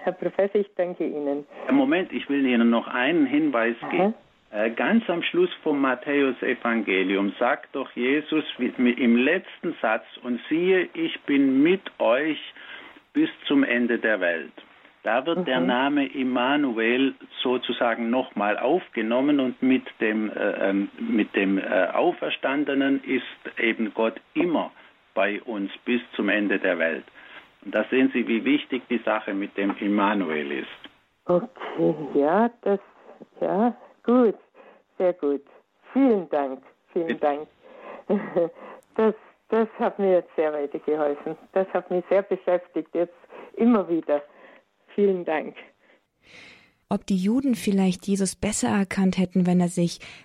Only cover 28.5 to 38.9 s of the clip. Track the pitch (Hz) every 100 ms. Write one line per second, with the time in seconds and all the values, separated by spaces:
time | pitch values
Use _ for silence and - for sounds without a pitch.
28.5 | 143 - 127 - 117 110 107 - 98 98
29.5 | - 98 98 101 104 101 104 82 78 71
30.5 | 69 - - - - _ _ - 175 240
31.5 | - - - 165 156 143 143 143 185 233
32.5 | - 196 196 - _ - - - - 170
33.5 | 175 240 220 - _ - 254 226 - _
34.5 | _ - - _ - 180 175 143 139 -
35.5 | - _ _ - 254 269 208 165 147 139
36.5 | 131 - _ _ - 165 160 147 143 156
37.5 | _ - - - - - 202 - 180 170
38.5 | - - - _